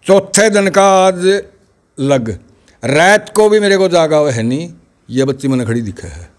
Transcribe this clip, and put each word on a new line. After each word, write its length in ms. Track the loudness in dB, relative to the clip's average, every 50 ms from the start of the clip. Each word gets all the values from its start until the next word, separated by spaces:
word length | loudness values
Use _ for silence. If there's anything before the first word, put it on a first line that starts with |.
| _
चौथे 440 | 2 2 2 2 0 0 0 0 2
दिन 180 | 2 0 0 0
का 140 | 0 2 2 4 4 4 2
आज 180 | 2 0 0 0 0 0 0 -4 -8 _ _ _ _ _ _ _ _ _ -8
लग, 300 | -4 -2 -2 -2 -2 -4 -10 -12 -14 _ _ _ _ _ _ _
रात 500 | -6 -4 0 2 2 4 2 2 0 -4 0
को 120 | 2 2 4
भी 120 | 4 2
मेरे 160 | 2 2 2
को 120 | 2 0 2
जागा 280 | 2 2 0 2 2
हुआ 140 | 0 0 0
है 120 | -2 -2
नहीं, 300 | -4 -4 -4 -4 -6 -10 -14 -20 _ _ _ _ _ _
ये 160 | -4 -2 -2
बच्ची 240 | -2 -2 -4 -4 -4
मैंने 160 | -4 -2 -2
खड़ी 160 | -4 -4 -6
दिखे 280 | -6 -8 -10 -12 -16 -18
है। 200 | -18 -18 -20 -20 _